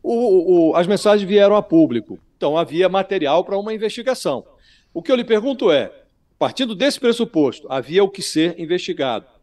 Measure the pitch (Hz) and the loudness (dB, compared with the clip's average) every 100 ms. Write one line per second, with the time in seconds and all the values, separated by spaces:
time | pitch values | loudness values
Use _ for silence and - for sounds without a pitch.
0 | - 233 240 185 170 175 160 165 175 196 | -2 -2 2 2 4 4 4 2 0 0
1 | 208 208 190 202 202 208 202 165 151 117 | 2 2 2 4 6 4 2 2 4 0
2 | - 92 _ _ 143 156 165 156 185 190 | -6 -18 _ _ -2 -2 -2 0 0 0
3 | 190 196 143 165 185 196 208 220 208 240 | -2 -2 0 0 0 -6 -6 -6 -6 -6
4 | 233 247 180 127 - _ _ _ _ 165 | -6 -4 -4 -6 -10 _ _ _ _ -10
5 | 170 254 233 220 254 262 220 143 101 - | -2 -2 2 0 0 0 2 2 0 -12
6 | _ _ _ _ 135 - 247 190 277 - | _ _ _ _ -6 -2 -6 -2 -2 0
7 | 240 233 233 165 139 - - 135 127 180 | -2 -2 -2 0 0 -2 -8 -8 -2 0
8 | 196 196 - 151 165 170 160 180 190 170 | 0 -2 -6 -2 -2 -4 -6 -6 -6 -6
9 | 135 107 _ _ | -4 -6 _ _